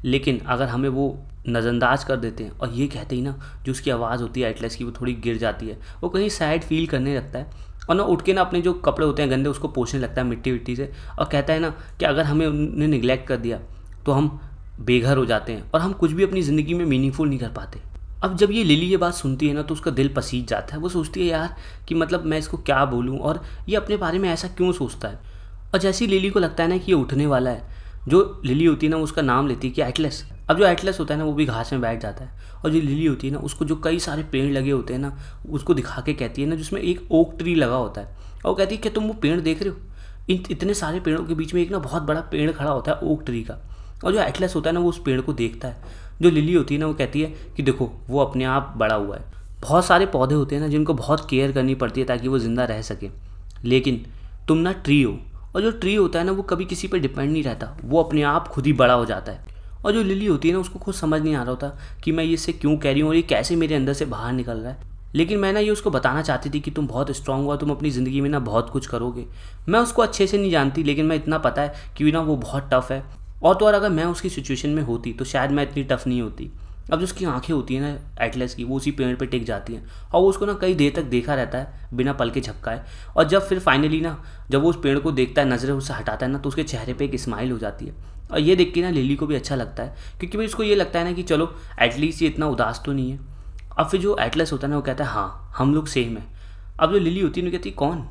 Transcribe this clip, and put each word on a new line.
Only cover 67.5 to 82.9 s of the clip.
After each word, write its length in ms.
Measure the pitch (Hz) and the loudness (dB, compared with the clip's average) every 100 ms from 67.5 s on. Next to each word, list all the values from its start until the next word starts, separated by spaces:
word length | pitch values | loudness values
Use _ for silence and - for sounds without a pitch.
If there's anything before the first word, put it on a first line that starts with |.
और 60 | 143 | 0
तुम 140 | 147 | -2
अपनी 200 | 143 151 | 0 0
ज़िंदगी 300 | 123 127 135 | 0 0 0
में 100 | 139 | 0
ना 80 | 147 | 0
बहुत 320 | 120 110 117 | 2 0 2
कुछ 160 | 135 - | -4 -4
करोगे, 400 | 120 120 120 - - - - - | -4 -4 -6 -10 -14 -16 -10 2
मैं 120 | 214 | 4
उसको 220 | 240 240 | 4 4
अच्छे 240 | 220 - 190 | 2 4 2
से 120 | 202 | 4
नहीं 120 | 196 | 4
जानती, 320 | 165 135 139 | 4 4 2
लेकिन 240 | 147 143 156 | 0 2 2
मैं 100 | 160 | 2
इतना 220 | 151 156 | 0 2
पता 240 | 131 131 | 2 0
है 120 | 143 - - - | -2 -4 -12 2
कि 160 | 151 | 4
ना 80 | 160 | 4
वो 160 | 156 143 | 2 0
बहुत 340 | 113 139 135 | 0 -4 2
टफ 160 | 127 - | 2 2
है। 340 | 135 139 - - - | -6 -6 -14 -14 4
और 120 | 165 | 6
तो 120 | 190 214 | 8 6
और 80 | |
अगर 160 | 202 202 | 6 4
मैं 140 | 160 | 2
उसकी 240 | 170 170 185 | 0 -2 -4
सिचुएशन 400 | - 135 131 151 | -6 -4 -2 0
में 120 | 151 | 0
होती, 300 | 131 117 120 | 0 -2 -4
तो 120 | 113 | -6
शायद 260 | 131 139 135 | -2 0 2
मैं 120 | 143 | 2
इतनी 200 | 139 143 | 0 -2
टफ 240 | 135 131 131 | 0 0 0
नहीं 160 | 123 | -2
होती। 280 | 110 - 65 - - - - | -2 -6 -12 -12 -14 -14 -2
अब 60 | 160 | -2
जो 60 | |
उसकी 200 | 180 - | -2 -2
आंखें 300 | 185 127 - | -4 -4 -2
होती 200 | 156 120 | -2 0
हैं 80 | 131 | -2
ना 420 | 143 139 - - | -2 -6 -12 -4
एटलस 300 | 117 127 123 | -2 -2 -4
की, 100 | - | -4
वो 120 | 123 135 | -4 -2
उसी 140 | 135 | -2
पेड़ 260 | 139 127 123 | 0 0 0
पे 100 | 131 | -2
टिक 180 | 131 | -2
जाती 300 | 117 127 - | -2 -6 -6
हैं, 120 | 113 - - - | -12 -12 -16 0
और 80 | 175 | 4
वो 60 | 190 | 6
उसको 180 | 190 202 | 4 -2
ना 120 | 196 | 0
कई 140 | 185 | 0
देर 180 | 175 143 147 | 4 2 2
तक 60 | |
देखा 320 | 143 120 120 | 0 0 0
रहता 240 | 139 117 127 | -2 -2 -4
है 300 | 139 - - | -6 -12 -8
बिना 180 | 123 131 | -2 0
पल 180 | 135 120 | 0 0
के 100 | 135 | -2
झपकाए। 420 | 113 101 - 117 - | -4 -8 -6 -8 -10